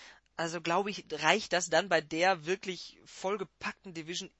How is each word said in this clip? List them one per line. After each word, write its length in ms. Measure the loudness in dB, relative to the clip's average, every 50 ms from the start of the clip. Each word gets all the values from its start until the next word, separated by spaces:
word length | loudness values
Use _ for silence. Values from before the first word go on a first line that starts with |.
| -20 -20 -20 _ _ _ _
Also 240 | -6 -4 -4 -4 -4
glaube 280 | 0 0 2 2 2 0
ich, 160 | -4 -8 -10 -10
reicht 420 | -4 2 4 4 4 4 2 0 -2
das 160 | 0 0 4
dann 200 | 2 2 4 4
bei 120 | 2 2
der 440 | 2 0 0 2 4 4 4 2 0
wirklich 540 | -4 -4 -4 -4 -8 -10 -10 -12 -16 -18 _ -20
vollgepackten 880 | -20 -14 -8 -6 -4 -4 -4 -6 -10 _ -10 -10 -10 -10 _ -14 -14 -12
Division 360 | -12 -10 -8 -8 -10 -10 -12 _